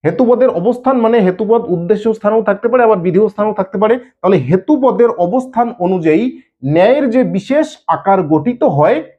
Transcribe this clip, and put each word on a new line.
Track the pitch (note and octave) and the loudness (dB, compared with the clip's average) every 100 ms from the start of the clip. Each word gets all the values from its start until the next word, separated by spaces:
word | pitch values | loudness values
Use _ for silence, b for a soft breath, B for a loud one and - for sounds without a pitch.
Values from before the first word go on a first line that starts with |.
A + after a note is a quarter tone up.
হেতুপদের | D3 F3 A#3+ B3 B3+ F3 | -4 0 2 4 2 0
অবস্থান | F#3 B3 B3+ C4 A3+ | -2 -2 -2 0 2
মানে | A#3 F#3 | 2 2
হেতুপদ | F3+ G#3 A#3 - F3 | 0 0 0 0 -4
উদ্দেশ্য | E3+ G3+ A3+ A3 | -2 -2 -2 -2
স্থানেও | G#3 A3 G#3+ | 0 0 0
থাকতে | G3+ A#3 | -2 -2
পারে, | B3 A#3 | 2 2
আবার | G#3 E3+ | 2 2
বিধেয় | F3 G#3+ | 0 0
স্থানেও | G#3 G#3 G#3+ | 0 -4 -2
থাকতে | F#3+ G3+ | -6 -2
পারে। | A3 B3 B3+ _ | 0 -2 -4 _
তাহলে | F3+ F#3+ B2 | 0 0 0
হেতুপদের | F#3 - D4 B3+ G3 A#3 - F3 | -2 0 0 2 2 0 2 -2
অবস্থান | B3 B3+ A3+ A#3+ - F3 | -2 -4 -4 -4 -2 -2
অনুযায়ী | F#3 D#3+ D#3 B3 B B _ C3 | 0 2 0 0 B B _ -2
ন্যায়ের | D#3 G3 C#4 C#4+ | 2 2 2 0
যে | A#3 G3+ F#3 | 0 0 -4
বিশেষ | - C#4 D4+ - - D#3+ | -2 -2 -2 -6 -6 -4
আকার | F#3+ F#3+ D#3 | 0 0 2
গঠিত | D#3 D3 B3 C#4+ C#3+ | 0 0 -2 -2 2
হয় | D#3 C#4+ - | 2 0 -4